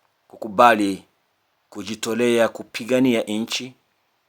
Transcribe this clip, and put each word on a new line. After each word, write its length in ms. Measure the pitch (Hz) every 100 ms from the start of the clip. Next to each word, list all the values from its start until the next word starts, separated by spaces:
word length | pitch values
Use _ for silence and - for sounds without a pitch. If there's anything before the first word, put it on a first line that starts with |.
| _ _ _
kukubali 760 | - 113 98 120 110 101 92 - _ _ _ _ _ _
kujitolea 760 | 104 98 107 117 113 120 117 110
kupigania 760 | - - - 113 127 131 113
nchi, 520 | - 107 117 - 127 127 _ _ _ _